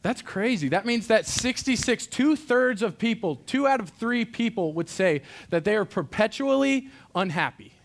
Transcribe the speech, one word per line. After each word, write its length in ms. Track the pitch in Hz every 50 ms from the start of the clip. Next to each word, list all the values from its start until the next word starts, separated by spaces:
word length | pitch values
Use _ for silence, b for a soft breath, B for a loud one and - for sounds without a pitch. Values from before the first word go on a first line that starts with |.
That's 180 | - 185 254 -
crazy. 480 | - - - 190 208 254 254 180 147 131
That 160 | 151 190 196
means 220 | 240 240 233 190
that 180 | - 226 214 160
sixty-six, 800 | - - - - 247 240 - - 277 254 - - - 233 - -
two-thirds 760 | - - - 254 302 311 - - - 240 247 254 254 247 185
of 160 | 226 202 - -
people, 380 | 220 233 220 226 - 170 143 - -
two 200 | - - 269 277
out 140 | 269 269 254
of 80 | 202 151
three 380 | - - 226 233 240 240 226
people 480 | 233 - - 233 226 - 202 175 156 151
would 160 | 165 165 -
say 320 | - - 190 180 151 139 B B B B B B
that 160 | 175 170 156
they 100 | 202 208
are 120 | 214 190
perpetually 1040 | - - 190 147 123 - - 214 214 - - 277 269 269 269 277 277 269 269 262 269 B B B B _
unhappy. 580 | 262 285 190 147 170 156 127 - - 98 98 - _